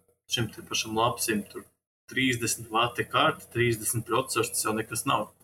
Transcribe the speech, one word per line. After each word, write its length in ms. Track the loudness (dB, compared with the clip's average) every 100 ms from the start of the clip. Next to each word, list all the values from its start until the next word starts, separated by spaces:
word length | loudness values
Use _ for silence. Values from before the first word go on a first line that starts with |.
| _ _ -4
šim 180 | -2 -2
te 160 | -6
pašam 320 | -6 -4 -2 2
lapsim 480 | 2 2 0 0
tur 240 | -2 -10 -16 _ _ _ -8
trīsdesmit 640 | 0 2 2 0 -4 -2
vati 320 | 2 2 0
karta, 420 | -2 2 2 2 -4
trīsdesmit 600 | 0 2 2 0 -2 0
procesors, 420 | 0 0 0 0
tas 140 | 0
jau 100 | -2
nekas 320 | -2 -2 -4 0
nav. 280 | 0 0 -10